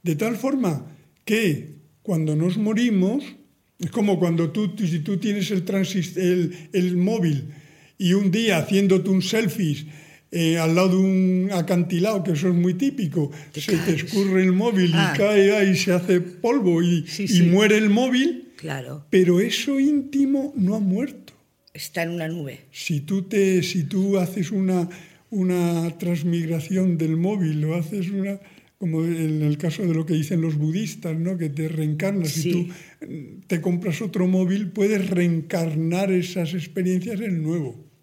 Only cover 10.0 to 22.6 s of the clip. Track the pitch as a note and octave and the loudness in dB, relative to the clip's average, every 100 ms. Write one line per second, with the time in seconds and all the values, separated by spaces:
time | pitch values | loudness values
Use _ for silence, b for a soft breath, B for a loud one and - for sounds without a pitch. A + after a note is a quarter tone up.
10 | B B _ E3+ E3 E3 D#3+ E3+ F#3+ F#3 | B B _ -2 0 2 2 4 4 4
11 | F#3+ F#3+ F#3 F#3 F#3+ F#3 E3+ F3+ F3 F3 | 2 4 2 2 0 -2 0 0 0 0
12 | G3 G#3 F3+ D3+ F3+ F3 F3+ F3+ C#4 C4+ | 0 0 -2 0 2 2 2 0 -2 -2
13 | E3+ D#3+ C#3 B B - F3+ E3+ E3 D3+ | -2 -2 -4 B B -10 -2 0 0 -2
14 | D#3+ G#3 G3 F#3 F#3 F#3 A#3 F#3+ F3+ E3 | 0 0 2 4 4 2 2 2 4 4
15 | F#3+ D#3 G3+ G#3+ G3 G#3+ F#3+ F#3 - F3+ | 2 2 4 6 4 4 2 2 2 0
16 | F3+ F3+ F3 - A#3 C#4 F#3 E3+ F3 E3+ | 2 0 0 -4 0 2 2 2 2 0
17 | D3 - G3+ F3+ E3+ F#3 G#3+ G#3 G#3+ G#3 | -2 -6 2 4 6 6 6 4 4 4
18 | B3+ B3+ C#4 - - - D#3 C#3 B2+ D3 | 4 2 2 -2 -12 -14 -8 -8 -8 -14
19 | - F#3+ F3+ F3 A#3 - - C#4 C#4 D4 | 2 4 6 4 2 -2 -2 2 2 2
20 | C4 C#4 C#4 C#4 D4 D4 F#3 A3 G3 F#3+ | 0 0 2 2 -2 0 0 2 0 0
21 | C#4+ - - _ _ _ _ - - F3 | -4 -8 -20 _ _ _ _ -16 -10 -6
22 | E3+ E3+ D#3+ E3+ C#3+ B2 | -4 -4 -6 -6 -10 -12